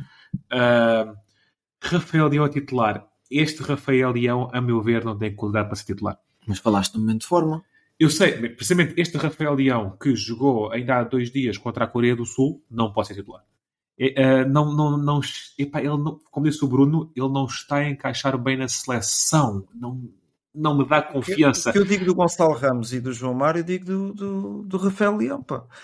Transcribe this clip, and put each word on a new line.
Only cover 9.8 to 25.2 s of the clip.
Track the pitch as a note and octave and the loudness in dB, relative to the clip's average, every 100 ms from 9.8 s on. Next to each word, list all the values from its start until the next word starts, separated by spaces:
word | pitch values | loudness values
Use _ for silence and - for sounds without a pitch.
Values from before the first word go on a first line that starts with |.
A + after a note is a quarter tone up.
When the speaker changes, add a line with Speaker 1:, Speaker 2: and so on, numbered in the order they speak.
| F#2+ - | -2 -4
Speaker 1:
que | C#3+ A2+ | 0 0
jogou | G#2+ A#2 C#3 A#2 G#2+ | -2 0 2 2 -2
ainda | A#2+ B2 B2 | -4 0 0
há | |
dois | A#2+ C3 B2 | 0 -2 -2
dias | C#3 B2 G2+ | -2 -2 -2
contra | A#2+ A2+ A2+ | -6 -4 -2
a | |
Coreia | A#2+ A#2+ A#2+ | 2 2 2
do | A#2 | -2
Sul, | - C3+ - _ | 0 0 -2 _
não | A#2 A2 | -2 -2
pode | G#2+ G#2 | 0 -4
ser | G2+ | -6
titular. | G2 - _ _ _ _ _ - | -14 -18 _ _ _ _ _ -2
É, | C3 C3+ | 0 4
ah, | C3 C3 C3+ | 4 6 4
não, | C#3+ D3+ | 2 2
não, | D3 D3+ D3 | 2 0 0
não, | C#3+ D3 - - - - | 0 0 -2 -10 -14 -6
epá, | C#3+ D3+ | -6 -2
ele | C#3 | -2
não, | D3 D3+ - _ | -2 -4 -8 _
como | C#3 D3+ | -2 -2
disse | D3 | 0
o | C3+ | 0
Bruno, | B2+ C#3+ D#3+ D#3+ B2+ | 4 4 2 -2 -4
ele | C3+ | -2
não | C#3 C3 | -2 -2
está | - - C#3+ | -6 -4 -2
a | D3 | -2
encaixar | C#3 C3+ A#2+ C#3 C3 | -4 -6 -2 -2 0
bem | B2+ C3 | -2 -2
na | B2+ | -4
seleção. | - - A#2+ - - - D#3 B2+ G2 - A#2 | -6 -4 -4 -2 -2 2 2 2 -2 -10 -12
Não, | B2 B2+ A2+ _ _ _ _ D3+ | -10 -10 -12 _ _ _ _ -4
não | D#3 C#3+ | 0 2
me | B2+ | 4
dá | D3+ | 2
confiança. | D3 C#3 C#3+ F#3+ C#3+ A#2 B2 | 2 -6 -2 4 4 4 2
Speaker 3:
O | |
que | G3+ | 2
eu | F#3+ | 2
digo | G3+ F#3 | 2 2
do | F3+ | 2
Gonçalo | E3+ - E3 | 2 4 2
Ramos | C3 C3+ B2 A2+ | 4 0 0 -4
e | B2+ | -6
do | B2+ | -6
João | A#2+ B2+ B2+ | -6 -4 0
Mário, | D3 E3+ | 0 0
eu | |
digo | E3+ F#3 F3+ | -2 -4 -4
do, | F#3+ G3 | -4 -4
do, | G#3 G3 G3 G3+ G#3 | -8 -8 -6 -8 -10
do | G3+ F#3 | -6 -2
Rafael | F#3+ F#3+ G#3 | -2 2 0
Leão, | G#3 | 0